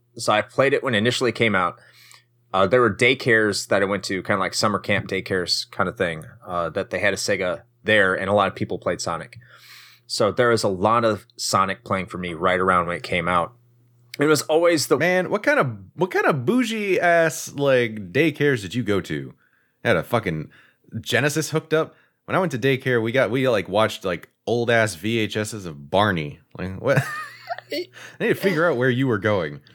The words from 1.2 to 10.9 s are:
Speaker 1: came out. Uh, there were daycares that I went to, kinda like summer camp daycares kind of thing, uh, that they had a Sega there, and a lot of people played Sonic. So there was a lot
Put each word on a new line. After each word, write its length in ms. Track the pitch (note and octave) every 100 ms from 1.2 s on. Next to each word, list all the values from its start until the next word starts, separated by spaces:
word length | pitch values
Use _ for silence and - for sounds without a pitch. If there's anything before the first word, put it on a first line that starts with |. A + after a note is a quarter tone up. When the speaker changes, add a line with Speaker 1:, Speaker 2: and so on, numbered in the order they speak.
| B2
Speaker 1:
came 220 | - A#2
out. 240 | G2 F2 - - - - - _ _ _
Uh, 140 | F#2 G2
there 140 | B2+
were 120 | A#2
daycares 760 | F#2+ B2 C3+ C3 A2+ G#2+ F#2+ -
that 120 | G2+
I 40 | G2
went 160 | G2+
to, 180 | - F#2+
kinda 180 | E2+ G2+
like 120 | F2+
summer 240 | - A2 G2
camp 280 | - G2+ -
daycares 640 | F#2+ - F#2+ F2 - -
kind 180 | - F#2
of 80 | -
thing, 280 | F2+ D#2+ D#2 - -
uh, 220 | F2 E2+
that 200 | G2 F#2
they 80 | F#2
had 160 | G2+
a 20 | F#2+
Sega 440 | - G2 F2+ E2 - _
there, 300 | - G#2+ F#2+
and 140 | F#2 F#2+
a 40 |
lot 140 | G#2 F#2+
of 60 |
people 240 | - G#2 F2+
played 220 | F#2+ F2
Sonic. 380 | - E2 C#2+ - - - - - - _ _
So 260 | - B2
there 160 | A#2+ A#2+
was 160 | A2+
a 40 | G#2+
lot 360 | F#2 G2+